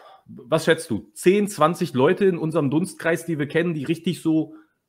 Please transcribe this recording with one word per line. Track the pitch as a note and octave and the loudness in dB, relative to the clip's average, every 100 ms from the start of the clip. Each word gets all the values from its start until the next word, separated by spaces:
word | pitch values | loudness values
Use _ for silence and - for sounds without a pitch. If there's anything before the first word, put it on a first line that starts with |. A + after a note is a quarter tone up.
| - - | -20 -20
was | - A#2 - D#3 | -20 -20 -2 0
schätzt | - D#3+ - | 2 0 0
du, | G#2 - | -6 -6
zehn, | - F3 G3+ G3+ | -2 2 2 0
zwanzig | D3 D3+ F3 F#3 | 0 0 0 -2
Leute | B2+ C#3 F#3 G3 | 2 2 4 2
in | E3+ | 2
unserem | D#3+ D#3+ C#3+ | -2 0 0
Dunstkreis, | D3 F#3 - E3 E3+ E3+ | 0 -2 -4 -2 -2 -2
die | D3+ | -4
wir | D3 | -2
kennen, | D#3+ F3 | 0 0
die | D#3 | -2
richtig | C3 E3 F#3+ D#3 | -4 -4 -2 -2
so | D#3+ D#3 D3+ - _ _ | 0 0 0 -8 _ _